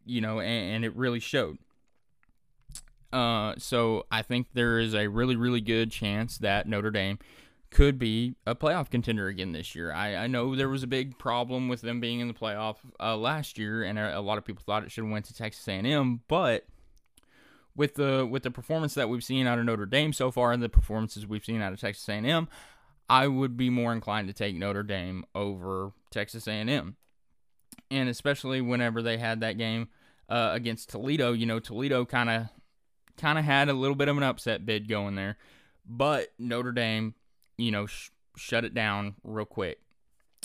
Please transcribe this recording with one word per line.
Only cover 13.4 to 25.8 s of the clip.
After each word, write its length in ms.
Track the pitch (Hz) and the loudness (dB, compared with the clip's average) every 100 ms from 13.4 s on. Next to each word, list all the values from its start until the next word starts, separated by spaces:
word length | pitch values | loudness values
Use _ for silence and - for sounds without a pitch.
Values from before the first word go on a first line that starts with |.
| 143 - | -4 -4
year, 260 | 107 113 | -2 -2
and 160 | 98 107 | -2 -2
a, 180 | 107 80 | -2 -2
a 40 | |
lot 160 | 101 104 | -2 -2
of 80 | 107 | -4
people 180 | 92 - | -8 -2
thought 180 | 104 | -2
it 80 | 101 | -2
should 120 | - | -6
have 80 | 110 | -4
went 140 | 107 - | -4 -6
to 80 | |
Texas 340 | - 110 - - | -8 -10 -8 -6
A 60 | |
and 140 | 95 117 | -2 2
M, 340 | 151 131 117 - | 2 2 0 0
but 360 | 165 160 113 - - - - _ _ _ _ - - _ - | 2 4 2 -2 -20 -20 -20 _ _ _ _ -20 -20 _ -2
with 200 | 147 147 | 0 2
the, 300 | 139 135 127 | 2 2 0
with 140 | 135 | -2
the 80 | 127 | -4
performance 420 | 127 - 160 151 | -6 -4 -2 0
that 160 | 143 113 | 0 0
we've 140 | 120 | 0
seen 220 | - 131 127 | 0 2 2
out 140 | 120 | 2
of 60 | 117 | 2
Notre 200 | 113 101 | 0 0
Dame 280 | 131 151 | 2 2
so 180 | 139 131 | 2 0
far 200 | 123 120 | 4 4
and 120 | 120 | 4
the 60 | 117 | 6
performances 580 | - - 110 110 104 104 | 6 6 0 -4 -6 -6
we've 180 | 107 - | -6 -4
seen 160 | 113 | -4
out 100 | 98 | -4
of 80 | 95 | -4
Texas 280 | 104 101 - | -6 -6 -4
A 40 | |
and 140 | 104 120 | -2 2
M, 220 | 165 165 - - - - _ - | 2 0 -8 -20 -20 -20 _ 4
I 180 | 131 139 | 6 6
would 300 | 131 135 120 | 4 0 2
be 120 | 127 | 2
more 240 | 123 117 | 2 2
inclined 340 | 113 107 107 95 | 0 -2 -2 -2
to 40 | |
take 220 | 98 104 87 | -4 -4 -2
Notre 280 | 101 98 | -2 -2
Dame 420 | 104 95 90 92 - 95 | -2 -2 -4 -8 -6 -4
over 560 | 101 95 92 95 | -4 -4 -4 -4